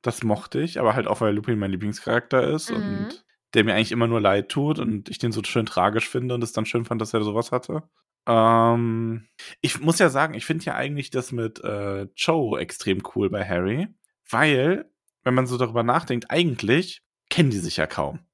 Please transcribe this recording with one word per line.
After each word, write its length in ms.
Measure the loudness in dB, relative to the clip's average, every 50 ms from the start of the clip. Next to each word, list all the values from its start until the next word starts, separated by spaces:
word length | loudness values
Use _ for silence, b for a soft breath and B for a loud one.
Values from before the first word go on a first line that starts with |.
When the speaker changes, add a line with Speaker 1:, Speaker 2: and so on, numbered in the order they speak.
Speaker 1:
Das 200 | -4 -4 -4 -2
mochte 380 | 0 0 0 0 -2 -6 -4 -4
ich, 180 | -4 -4 -2 0
aber 160 | 2 2 2
halt 120 | 2 0
auch, 160 | -2 -2 0
weil 120 | 0 0 0
Lupin 240 | 0 0 -2 -2 0
mein 120 | 0 -2
Lieblingscharakter 720 | -4 -2 -4 -4 -6 -6 -4 -2 -2 -2 0 _ 2 2 2 2
ist 200 | 0 -2 -4 -4
Speaker 2:
Mhm. 60 | -4
Speaker 1:
und 480 | -4 -4 -4 -4 -4 -6 -8 -8 -14 _ _ _ _ _ _ 2
der 100 | 4 4
mir 80 | 4 4
eigentlich 180 | 2 0 0
immer 160 | 0 0 0 2
nur 120 | 2 2
leid 300 | 4 4 4 4 0 -2
tut 280 | -2 -2 0 0 0 0
und 300 | 0 -2 -2 -4 -6 -10
ich 80 | -8
den 160 | -4 -4 -2
so 100 | -2 -2
schön 220 | -6 -2 -2 -2 -2
tragisch 420 | 0 0 2 2 4 2 2 -2
finde 280 | -2 -4 -4 -2 -2 -2
und 100 | -2 -2
es 80 | -2
dann 140 | -2 -4 -4
schön 180 | -2 -2 -2 -2
fand, 160 | -2 -4 -4
dass 140 | -4 -2 0
er 80 | 0 0
sowas 260 | 0 -2 -2 -2 -2
hatte. 340 | -4 -6 -4 -4 -8 -8 -8 _ _ _ _ _ _ _ _ 2
Ähm, 1000 | 4 6 8 8 6 6 6 4 4 2 0 0 -2 -2 -2 -4 -6 -8 -10 _ _ B B B B B
ich 200 | -4 -4 -4 0
muss 180 | 0 0 4 4
ja 100 | 4 4
sagen, 260 | 4 2 0 0 -2
ich 100 | -8 -4
find 200 | -4 -4 -2 -2
ja 100 | -4 -4
eigentlich 360 | -4 -4 -4 -4 -6 -8 -4
das 220 | -4 -4 -4 -4
mit, 300 | -4 -4 -4 -4 -6 -6
äh, 440 | -6 -6 -4 -4 -4 -4 -4 -6 -6 -10 _
Cho 400 | -4 0 0 2 2 2 0 -2 -4
extrem 440 | -4 -8 -8 -6 0 0 0 0 -2 -6 -4
cool 160 | -2 -2 0
bei 140 | 0 -2 -2 -2
Harry, 380 | 0 0 0 0 0 -2 -2 -4 -8 _ _ _ _ _ _ -4
weil, 640 | 0 2 4 4 4 4 4 2 0 0 -4 _ _ _ _ _ _ _
wenn 120 | _ 0 2
man 120 | 2 2
so 100 | 0 0
darüber 260 | -2 -2 0 0 0 0
nachdenkt, 460 | 2 0 0 0 -2 -4 -4 -2 -2
eigentlich 720 | 0 2 2 2 0 -2 2 2 4 2 2 -2 -10 -18 _ _ _ _ _ _
kennen 200 | 2 4 4 4
die 80 | 4 0
sich 180 | -2 -4 -2
ja 100 | -2 -2
kaum. 320 | -2 -2 -4 -4 -4 -4 -10 _ _